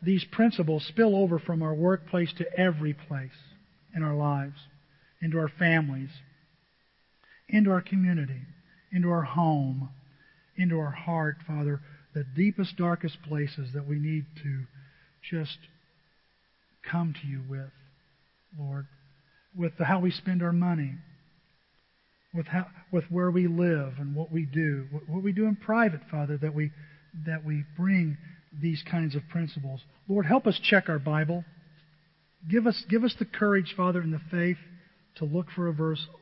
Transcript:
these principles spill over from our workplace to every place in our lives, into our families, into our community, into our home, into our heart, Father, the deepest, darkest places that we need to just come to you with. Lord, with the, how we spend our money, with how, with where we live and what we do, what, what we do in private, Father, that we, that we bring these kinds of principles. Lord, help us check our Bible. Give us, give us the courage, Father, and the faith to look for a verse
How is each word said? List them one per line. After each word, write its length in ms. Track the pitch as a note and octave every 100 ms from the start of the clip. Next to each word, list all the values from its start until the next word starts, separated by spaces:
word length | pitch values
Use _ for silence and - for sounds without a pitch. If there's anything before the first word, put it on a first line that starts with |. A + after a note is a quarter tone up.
these 200 | E3+ F#3+
principles 600 | - - A3+ - D#3+ D#3 -
spill 300 | - A3+ G3
over 240 | F#3+ E3
from 240 | - E3
our 100 | D#3
workplace 580 | D3+ F3 F#3 - F3+ E3+
to 260 | - E3 F3+
every 340 | F#3 D#3 D3+
place 380 | D3 - C#3 C3 - - - _ _ _ E3+
in 80 |
our 120 | D#3 D3
lives, 440 | D3 C#3+ C#3 C#3+ - - _ _ _ _
into 200 | E3 D#3+
our 100 | D3+
families, 600 | D3 E3+ E3 D3 C3 C3+ - - _ _ _ _ _ _ _ _ _ _ - -
into 220 | G#3 G3
our 100 | F#3
community, 600 | - F#3+ F3+ E3+ C3+ B2+ B2+ - _ _ _
into 180 | F3+ F3
our 140 | E3+
home, 640 | C#3+ F3 E3 D3+ C3+ C3 C3 - - _ _ _ _ -
into 220 | F3+ E3
our 140 | D3
heart, 460 | D#3 E3+ E3 D3+ D3 -
Father, 340 | D3+ D3 C#3+ - - _
the 100 | D3+ C3 C3
deepest, 420 | G#3 - F#3 -
darkest 400 | F3 E3+ E3 -
places 500 | D3 D3+ C#3+ D3 C3
that 140 | C#3 C#3+
we 100 | D3
need 280 | D3+ D#3 C#3 D3+
to 220 | C#3+ C3+ B2+ - - _ _ _ -
just 300 | E3+ D3+ - - _ _ _ _ _ _ _ _ _ _ _
come 320 | - E3+ E3+ C#3+
to 80 | C#3+
you 140 | C3+ C3
with. 220 | C3+ C3+ - _ _ _ _ _ _ _ D#3
Lord, 300 | C#3+ C#3 C#3 _ _ _ _ _ _ F#3
with 220 | E3+ -
the, 80 | E3
how 140 | F#3
we 120 | F3+
spend 300 | - F#3+ F3+
our 120 | E3+
money, 400 | F3 F3+ D#3+ C#3 C3 - - _ _ _ _ _ _ _ _ _ _ _
with 140 | E3+ D3
how, 200 | F3+ F3+ - -
with 140 | F3+ E3+
where 220 | F3 F3+
we 160 | F3 F3+
live 460 | E3+ F3 D#3 C3+ C3
and 160 | C#3+ D3
what 160 | D#3+
we 140 | D#3+ D3+
do, 420 | D3 D#3 C#3 C3+
what, 180 | D3+ D#3
what 140 | F3
we 80 | G3
do 140 | F#3+ A3
in 100 | G#3
private, 460 | - A3 A3 D3+ -
Father, 280 | D3+ C#3+ D3
that 160 | D#3
we, 180 | D3+ D3+ - - - _ E3 D#3
that 180 | D#3+ D3+
we 180 | D3+ D3 D3+
bring 400 | F#3 F#3+ D#3+ D3 - - _ D3+
these 220 | E3 D#3 -
kinds 260 | E3+ D#3+ C#3+
of 60 | -
principles. 520 | E3+ D#3+ D3+ C3+ C3 - _ -
Lord, 180 | G3 D#3+
help 220 | B3+ A3
us 120 | -
check 280 | - G3 F3+
our 100 | D#3
Bible. 460 | C#3 D3+ D#3 F3 E3+ - - - _ _ _ _ _ _ D#3+
Give 180 | A3+ A3+
us, 160 | - -
give 140 | A3
us 120 | A#3 -
the 60 | A3+
courage, 480 | - G#3 G3 E3 -
Father, 240 | F3+ F3+
and 120 | E3
the 80 | D#3 D#3+
faith 260 | F3 F3 F3+ - - _ _ _ -
to 80 | D3+
look 220 | E3+ F3 -
for 120 | F3
a 60 |
verse 320 | D3+ D#3+ D3+ - -